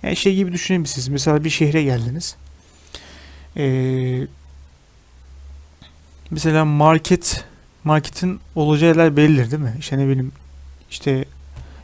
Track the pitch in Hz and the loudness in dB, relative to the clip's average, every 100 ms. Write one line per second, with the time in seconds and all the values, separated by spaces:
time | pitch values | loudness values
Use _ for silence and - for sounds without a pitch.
0 | - 175 196 190 190 175 - 185 156 - | -4 0 0 2 -2 -4 -2 -2 -2 -6
1 | 123 139 147 151 156 - 151 156 143 123 | -4 -2 0 0 0 0 0 2 0 -2
2 | 117 147 - - - - _ - - - | -4 -6 -10 -14 -20 -20 _ -20 -20 -20
3 | - - - - - - 139 131 131 131 | -20 -20 -20 -20 -16 -4 -2 0 0 -2
4 | 127 127 135 - - - - _ _ _ | -2 -4 -8 -12 -20 -20 -20 _ _ _
5 | _ - - - - - - _ - - | _ -20 -20 -20 -20 -20 -20 _ -20 -20
6 | - - - 160 160 156 156 147 151 160 | -20 -20 -12 -4 0 2 2 4 4 4
7 | - 180 - - - - - _ 151 156 | 2 0 0 -6 -8 -20 -20 _ 0 0
8 | - - 180 - - - 151 151 165 160 | 0 -6 -6 -6 -10 -4 0 4 4 6
9 | 165 147 151 147 117 151 131 120 - 135 | 4 4 4 4 2 -2 -6 -6 -6 -2
10 | 139 135 131 - - - - - - - | 0 0 -4 -10 -20 -20 -20 -20 -18 -8
11 | - 131 135 - - - - - | -2 -2 -4 -14 -20 -18 -18 -20